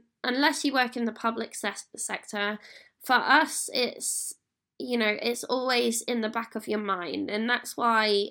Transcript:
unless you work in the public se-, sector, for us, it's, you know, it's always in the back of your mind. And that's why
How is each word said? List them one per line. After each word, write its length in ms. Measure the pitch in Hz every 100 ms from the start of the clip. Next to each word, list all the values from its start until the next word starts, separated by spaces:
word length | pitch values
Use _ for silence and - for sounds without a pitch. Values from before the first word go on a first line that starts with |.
| - _
unless 400 | 247 247 302 294 285
you 80 |
work 240 | 262 247 247
in 80 | 226
the 60 |
public 420 | 226 233 233 220
se-, 200 | - 208 202 - -
sector, 640 | - 196 - 208 202 208 - - - _
for 120 | - 247
us, 540 | - 285 302 - -
it's, 640 | - 240 - - - - - _ _ _ -
you 180 | 254 240
know, 180 | 214 208
it's 220 | 233 240
always 580 | - 254 254 240 240 226
in 200 | - 240
the 80 | 220
back 260 | 226 220 220
of 120 | -
your 120 | 214
mind. 500 | 208 185 170 156 190
And 200 | 208 226
that's 280 | 240 - -
why 520 | 240 226 214 202 208